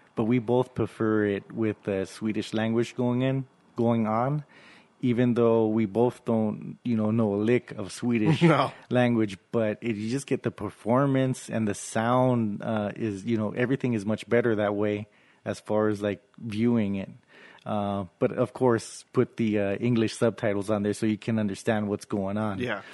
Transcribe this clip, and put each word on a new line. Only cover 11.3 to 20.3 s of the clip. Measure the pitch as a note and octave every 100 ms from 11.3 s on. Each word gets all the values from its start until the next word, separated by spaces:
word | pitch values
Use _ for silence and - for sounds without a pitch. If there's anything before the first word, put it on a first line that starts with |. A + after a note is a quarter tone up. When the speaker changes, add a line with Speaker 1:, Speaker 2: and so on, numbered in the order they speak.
| C3 -
Speaker 1:
and | A#2 G#2+
the |
sound, | G2+ - A2+ A2+ B2+ B2+ B2 G#2+ G2+
uh, | A2+ A2 G#2 -
is, | A2 G2
you | G#2+ A2+
know, | G#2+
everything | - B2 C#3+ B2+
is | A2+ G2
much | G#2+ -
better | A#2+ A#2 G#2+
that | G#2
way | G#2 G#2 G#2 G#2+ _ _ _
as | A2 G2+
far | - G#2+ G#2+
as, | G#2
like, | G#2 G2 _ -
viewing | A#2 G#2 A#2+ A#2 G2+
it. | G2 F#2+ A#2+ _ - - - A#2
Uh, | G#2+ G2+ G2+ F#2 -
but | B2
of | G#2 B2
course, | - B2+ A2+ - - -
put | - A2+ -
the, | A2+ G#2
uh, | G2+
English | G2 A#2+ A2+ A2 -
subtitles | A#2